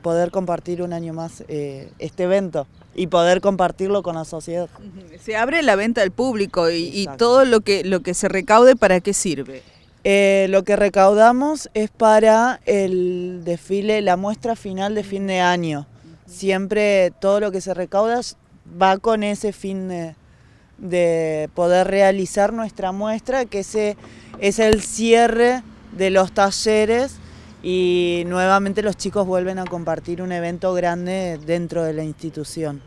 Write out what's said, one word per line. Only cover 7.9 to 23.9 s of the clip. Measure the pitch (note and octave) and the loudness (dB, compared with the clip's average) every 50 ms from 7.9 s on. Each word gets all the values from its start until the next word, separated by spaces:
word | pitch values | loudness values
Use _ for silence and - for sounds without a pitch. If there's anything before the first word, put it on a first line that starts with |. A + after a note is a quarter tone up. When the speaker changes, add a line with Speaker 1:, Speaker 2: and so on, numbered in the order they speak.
| F#3+ F3+ | -2 -2
Speaker 2:
que | - F3+ F3 | -2 -4 -4
se | - - F#3 | -2 -2 -2
recaude, | - F#3+ E3 - G#3+ A3+ A#3+ C4 C4+ | -2 -4 2 4 6 8 8 8 6
¿para | A#3+ A3+ F#3+ F#3 F3+ | 6 4 4 4 2
qué | F3+ G3+ G3 | 2 -2 -4
sirve? | - - G3 D3+ C3+ C3 B2 C3+ B2+ _ - _ _ _ _ _ _ _ | -4 -4 -4 -4 -6 -8 -12 -16 -20 _ -20 _ _ _ _ _ _ _
Speaker 1:
Eh, | G3 G3 G3+ G3+ G3 G3 G3 F#3+ F#3 | 2 4 4 4 4 4 4 2 2
lo | F#3+ G3 F#3+ | 2 0 2
que | - G3+ | 2 2
recaudamos | G3+ G#3 G3+ - G3+ F#3+ G3 G#3 G#3 A3 A#3 B3 B3+ C#4 D4 D#4 C#4 - - _ | 2 2 2 4 6 6 6 8 8 6 6 6 4 0 -2 -4 -6 -8 -6 _
es | A3 G#3+ G#3 | -4 -4 -4
para | _ - A#3 G#3+ G#3+ G#3+ A3 A3 G#3+ A3 A#3 B3+ A#3+ - _ | _ 2 4 6 6 6 6 6 6 4 4 0 -2 -4 _
el | - G#3 G3+ G3 F#3 F#3 F3+ F3+ F3+ F3+ F3+ F3+ F3+ F3+ F3+ E3 | 0 0 0 0 0 -2 -2 -2 -2 -4 -6 -8 -8 -10 -10 -6
desfile, | F3 E3+ E3 - - F#3+ G3+ G3 G#3+ G#3+ G#3+ | -6 -6 -8 -6 -4 -4 -2 0 0 0 0
la | G#3 F#3+ F3+ | 2 0 0
muestra | F3+ G3 G3+ A3 - - A3+ A3+ | 0 -2 -6 -6 -6 -6 -6 -6
final | - - G3+ F#3 F#3+ G3 G#3 A3 | -6 -8 -10 -6 -4 -4 -4 -4
de | G#3 G3 | -4 -6
fin | G3 G3 G3 G3 | -6 -8 -6 -4
de | G3 F#3+ F#3 | -2 0 2
año. | F3+ F3+ F3+ F3 E3+ D#3+ D3+ C#3+ | 2 2 2 0 -2 -4 -6 -8
Speaker 2:
Ujú. | C#3+ _ - - - - E3 - _ | -10 _ -20 -20 -20 -20 -20 -20 _
Speaker 1:
Siempre | - - - G3 F#3+ F#3+ F#3+ G3 F#3 G#3 G#3 G#3 G#3 G3+ F#3+ F#3 F3 - _ | -20 -16 -6 -2 -2 -2 -2 -4 -2 -2 0 2 2 4 2 2 0 -2 _
todo | - G3 G3+ G#3 | 0 0 0 0
lo | G#3+ G#3 | 0 -2
que | F#3 F#3+ | -4 -6
se | F3 F#3+ F3+ | -6 -6 -6
recauda | E3+ F3+ D#3+ - G3 G#3+ A3+ A#3 B3 A#3 - - _ _ _ _ - _ - E3 F3 | -6 -6 -2 0 0 0 2 0 -4 -4 -8 -16 _ _ _ _ -20 _ -20 -2 2
va | F#3+ F#3+ F#3+ | 4 4 4
con | F#3+ - A3+ A3+ G#3+ | 2 0 0 0 0
ese | G#3 G#3 G3+ - - G#3 F#3+ | -2 -4 -4 -4 -6 -8 -6
fin | - - G3 F#3+ F#3+ F#3+ F#3 | -6 -10 -8 -8 -8 -8 -8
de, | F3+ F3 E3 D#3+ D#3 _ _ _ _ _ _ _ _ _ _ _ _ - | -8 -8 -10 -10 -12 _ _ _ _ _ _ _ _ _ _ _ _ -16
de | - F3+ F3 F3+ F3 E3+ E3 E3 D#3+ D#3+ D#3 D#3 D3+ D#3 _ | -10 -4 0 0 2 2 2 0 0 -2 -2 -4 -6 -6 _
poder | F3+ F3 F3 F3+ F3+ F#3 | -2 2 4 4 4 2
realizar | G3 F#3+ G3 G3 G3 G3 G3 F#3 - - G#3 G3+ G#3 | 2 4 4 4 4 4 0 -4 -4 0 0 0 0
nuestra | A3+ A3+ A3+ G3+ - - G3 F#3 | 0 -6 -8 -8 -8 -8 -6 -6
muestra, | F#3 G3 G#3 G#3+ A3 A3 - - B3 C4+ B3 | -4 -4 -4 -4 -6 -6 -4 -4 -2 -2 -4
que | G#3 G#3 G3+ | -4 -6 -8
ese | F#3+ - - G#3+ G#3+ G#3 | -8 -4 -4 -2 -2 -2